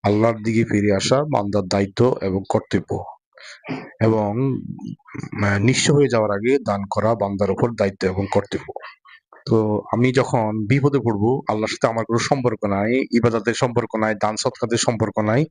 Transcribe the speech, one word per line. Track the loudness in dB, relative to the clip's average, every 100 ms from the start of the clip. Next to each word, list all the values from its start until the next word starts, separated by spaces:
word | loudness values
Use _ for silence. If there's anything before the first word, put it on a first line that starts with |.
আল্লাহর | 2 2 2 0
দিকে | 0 0
ফিরে | 2 2 2 2
আসা | 2 0
বান্দার | 2 0 0 -2 0
দায়িত্ব | 0 0 2 2 2
এবং | -2 -2 0
কর্তব্য, | -2 0 -4 -2 -6 -8 -16 _ -20 -20 -18 -10 -10 -10 0
এবং, | 2 2 0 -2
উম, | -2 -2 -8 -12 -12 -14 -14 -14 -10 -2 0 2
নিঃস্ব | 2 2 2
হয়ে | 4 4
যাওয়ার | 2 0
আগে | 0 2 2
দান | 2 -2 -2
করা | 0 0 0
বান্দার | 0 0 0
উপর | 2 0 0
দায়িত্ব | -2 0 -2
এবং | -2 0
কর্তব্য। | 0 0 -8 -8 -16 -18 -20 _ -20 _ -18 0
তো | 2 2 -2 -2
আমি | 0 2
যখন | 2 0 0 0 -2 0
বিপদে | 2 2 2
পড়বো, | 0 0 0 0 -2
আল্লাহর | -2 -2
সাথে | 0 -2
আমার | 0 -2
কোনো | -2
সম্পর্ক | 0 0 0 -2 -2
নাই, | 0 0 0 0
ইবাদতের | 2 2 0 -2
সম্পর্ক | -2 -2 -2 -2 -2
নাই, | -2 0
দান | -2 -2
সৎকাতের | -4 -4 -4 0
সম্পর্ক | 0 0 -2 0
নাই | 0 2 0